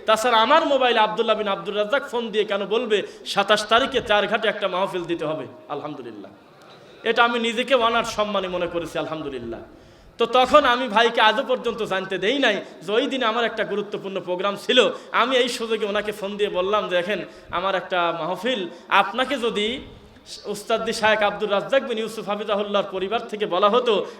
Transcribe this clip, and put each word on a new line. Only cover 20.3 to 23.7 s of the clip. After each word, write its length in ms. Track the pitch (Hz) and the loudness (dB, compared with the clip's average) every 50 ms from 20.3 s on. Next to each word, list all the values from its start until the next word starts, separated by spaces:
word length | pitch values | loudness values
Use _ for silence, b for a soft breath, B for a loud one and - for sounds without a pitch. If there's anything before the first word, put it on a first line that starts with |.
| - - - | -16 -12 -10
উস্তাদি 480 | 202 202 - - - 226 220 - 226 | -8 -8 -6 -4 -2 -2 0 0 -2
শায়েখ 300 | 220 - 208 220 214 214 | -2 2 4 4 4 4
আব্দুর 280 | 208 202 202 202 214 190 | 2 0 0 0 -2 0
রাজ্জাক 320 | 202 196 208 - 262 269 | 0 0 0 2 2 2
বিন 160 | - 254 233 220 | 2 0 -4 -4
ইউসুফ 300 | 226 214 - 226 180 185 | -4 -6 -6 -8 -6 -6
হাফিজাহুল্লাহর 600 | 208 202 220 208 208 202 208 202 202 202 190 196 | -6 -4 -2 -2 -2 -2 -2 0 0 0 0 -2
পরিবার 380 | 185 190 185 196 214 240 240 - | -4 -4 -4 -2 -2 -4 -4 -6
থেকে 180 | 220 202 208 | -6 -4 -4
বলা 220 | 175 170 180 208 | -2 0 4 4
হতো 380 | 202 | 4